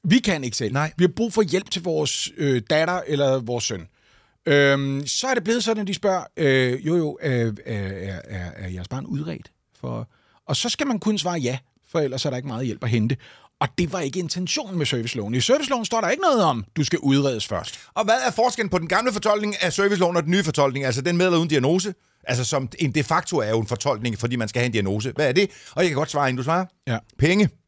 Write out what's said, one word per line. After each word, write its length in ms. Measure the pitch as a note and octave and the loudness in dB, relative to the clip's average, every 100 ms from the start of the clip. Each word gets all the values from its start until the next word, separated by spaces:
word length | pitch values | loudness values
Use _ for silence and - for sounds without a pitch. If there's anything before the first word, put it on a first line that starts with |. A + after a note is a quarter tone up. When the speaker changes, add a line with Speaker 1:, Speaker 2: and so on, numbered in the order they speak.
Speaker 1:
Vi 160 | E3 A#3+ | 6 4
kan 240 | G#3 E3 | 4 0
ikke 140 | B2+ - | -2 -2
selv. 160 | A#2 | -2
Speaker 2:
Nej. 180 | C3 D#3 - | 0 -2 2
Speaker 1:
Vi 60 | |
har 80 | F3 - | 2 4
brug 180 | A3+ | 0
for 80 | A3 | 2
hjælp 280 | F#3+ F3+ - | 2 0 -2
til 120 | F#3+ | -6
vores, 460 | F3 D#3 D3 - - - | -2 -2 -2 -4 -6 -2
øh, 240 | C#3+ B2 G#2+ | 0 0 2
datter 320 | D#3 D#3+ F3+ - | 2 2 0 -2
eller 320 | D3 C#3 C3+ | 2 2 2
vores 240 | A#2 A#2+ | 0 -4
søn." 240 | - G2+ E2 _ _ _ _ _ - | -4 -6 -10 _ _ _ _ _ 4
Øhm, 640 | C#3+ C#3 C#3 C#3 C#3 C#3+ | 6 6 4 0 -4 -2
så 200 | - C4 | -2 0
er 60 | |
det 100 | B3 | 0
blevet 200 | F#3 A#3+ | 0 0
sådan, 180 | G#3+ A3 | 0 -2
at 60 | G3 | -2
de 60 | |
spørger, 300 | F#3+ G3+ F#3 - - | -2 0 0 -4 0
øh, 500 | D3 C3 B2+ B2+ D3+ | 2 4 2 0 0
"Jo, 100 | F3 | 0
jo, 200 | D#3 - | 0 -4
øh, 240 | D3+ B2 A#2 | -2 0 0
øh, 60 | G#2 - | -4 -6
er, 540 | G#2+ G2 G2 G2 F#2 - | -6 -6 -6 -8 -8 -10
er, 220 | F#2+ F2 - | -10 -10 -10
er 120 | F#2+ | -10
jeres 180 | F#2 F#2 | -10 -8
barn 180 | C3 - | -10 -6
udredt?" 460 | C3+ D3+ - - _ _ _ | -6 -6 -10 -14 _ _ _
For, 280 | B2+ A#2 A2+ _ _ _ - | -10 -8 -10 _ _ _ -6
og 80 | D3 | -4
så 140 | A#3+ | -2
skal 180 | - C#4+ | -2 -2
man 120 | A3 | 0
kun 180 | G#3+ G#3+ | 0 -2
svare 220 | - E3+ | -2 -2
ja, 180 | A#2+ C3 _ _ _ | -2 -4 _ _ _
for 80 | E3 | -2
ellers 260 | C#3+ C3 D3+ | -2 -2 -4
er 40 | |
der 80 | B2 | -4
ikke 100 | C3+ | -6
meget 180 | A2+ C3 | -6 -6
hjælp 180 | - | -4
at 60 | - | 0
hente. 280 | A#2 A2 B2 - - _ _ | 2 2 -2 -6 -20 _ _
Og 80 | C#3+ - | -4 -2
det 160 | E3+ | -2
var 60 | F#3 | -2
ikke 200 | C#3+ F#3 | -4 -4
intentionen 580 | E3+ F3+ F3+ D4+ A3+ F3+ | -4 -4 -4 -4 -4 -2
med 80 | C#3+ | -2
serviceloven. 500 | B2 A2+ B2 G#2 A#2+ | -2 -4 -6 -2 0
I 60 | |
serviceloven 440 | G3 C#4+ C#4+ B3+ G#3+ | 2 2 2 -2 0
står 160 | A3+ | -2
der 80 | - | 0
ikke 140 | D4 | 0
noget 200 | F#4 B3+ | 2 4
om, 220 | E3+ A#2+ G2+ - | 4 2 -4 -4
du 60 | |
skal 160 | C#3+ E3+ | -2 0
udredes 480 | C#3 C#3 C#3 A#2 - | 2 4 2 -2 -4
først. 320 | F#2 D#2 - - | -6 -6 -16 -8
Speaker 2:
Og 100 | - G#3+ | -4 2
hvad 100 | A#3+ B3+ | 2 2
er 40 | |
forskellen 380 | G3 B3 A3+ G3+ | 2 0 2 0
på 80 | F3+ | -2
den 80 | E3 | 2
gamle 260 | F#3 B3 | 0 2
fortolkning 420 | G#3 A3 G#3 G#3 G3 | 0 0 2 0 0
af 100 | F3+ | -2
serviceloven 420 | F3 G3+ G3+ F3 F3 | 2 2 4 2 2
og 60 | |
den 80 | D#3 | 2
nye 120 | F#3 | 2
fortolkning? 420 | D#3+ D3+ C#3 C3 C3+ | 2 2 2 2 -2
Altså 160 | B2 | -2
den 160 | C#3+ F3 | 0 2
med 80 | F#3 | 4
eller 120 | E3+ | 4
uden 120 | E3 | 2
diagnose? 440 | D3+ C3 F#3 G3 F3+ _ _ | 2 4 2 0 -8 _ _
Altså 200 | - B2 B2 | -4 -2 0
som 240 | D3 B2+ - | -2 -4 -2
en 120 | D3 D3 | -2 0
de 80 | |
facto 340 | C3+ D#3+ - D#3+ | 2 0 0 -2
er 120 | G#2+ | 0
jo 100 | A2+ | 0
en 80 | G#2 | 0
fortolkning, 500 | A#2 D3 A2+ A#2+ G#2+ | -2 -2 -2 -4 -4
fordi 160 | A#2+ A#2+ | -2 -2
man 120 | A2 | -2
skal 120 | B2 | 0
have 60 | B2 | 0
en 60 | |
diagnose. 400 | A2 G2 G#2+ A#2+ - | 0 0 -2 -2 0
Hvad 120 | D3 | 2
er 40 | |
det? 180 | D3+ G3 - - - | 2 0 -4 -10 -2
Og 60 | |
jeg 80 | F3 | 0
kan 60 | C#3 | 0
godt 140 | D#3 | -2
svare, 180 | D3 C#3 | 0 0
inden 80 | B2+ | 0
du 60 | |
svarer. 220 | C3 E3+ F#3 _ - | -2 -2 -2 _ -6
Speaker 1:
Ja. 100 | A2+ _ - | -6 _ 0
Speaker 2:
Penge. 300 | D3+ G3 G3 _ | 2 6 4 _